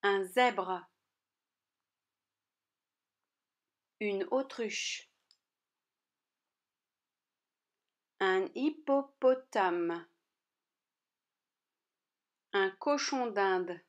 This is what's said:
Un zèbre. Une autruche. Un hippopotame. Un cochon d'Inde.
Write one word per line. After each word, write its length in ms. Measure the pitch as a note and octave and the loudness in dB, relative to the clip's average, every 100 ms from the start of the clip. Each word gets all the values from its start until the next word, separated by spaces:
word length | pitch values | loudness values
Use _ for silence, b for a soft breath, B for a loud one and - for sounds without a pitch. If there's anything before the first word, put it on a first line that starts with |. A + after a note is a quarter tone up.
Un 220 | G3+ G3 | 2 0
zèbre. 600 | F#3 G#3+ B3 A3+ F#3 F3+ E3+ _ _ _ _ _ _ _ _ _ _ _ _ _ _ _ _ _ _ _ _ _ _ _ _ _ _ _ _ _ _ _ | 0 4 4 4 -2 -4 -8 _ _ _ _ _ _ _ _ _ _ _ _ _ _ _ _ _ _ _ _ _ _ _ _ _ _ _ _ _ _ _
Une 240 | G#3+ G3 F#3 | -4 -2 0
autruche. 760 | C4 C4+ - A3 G#3+ - - - _ _ _ _ _ _ _ _ _ _ _ _ _ _ _ _ _ _ _ _ _ _ _ _ _ _ _ _ _ _ _ | -2 -2 -6 -6 -4 -6 -8 -12 _ _ _ _ _ _ _ _ _ _ _ _ _ _ _ _ _ _ _ _ _ _ _ _ _ _ _ _ _ _ _
Un 300 | F#3+ F#4+ - - | 0 2 0 -2
hippopotame. 1500 | C#4 D#4 - C#4 C#4 _ C4 B3+ C4 - F#3 F3 E3+ E3+ E3 _ _ _ _ _ _ _ _ _ _ _ _ _ _ _ _ _ _ _ _ _ _ _ _ | -2 -2 0 0 0 _ 2 2 0 0 2 2 -2 -4 -10 _ _ _ _ _ _ _ _ _ _ _ _ _ _ _ _ _ _ _ _ _ _ _ _
Un 180 | G3+ G3 | 0 0
cochon 560 | F#3+ - C#4+ - C4+ A#3+ | 0 -2 -2 0 -2 -2
d'Inde. 520 | G#3 G3 F#3 F3 E3+ | 0 2 2 -2 -8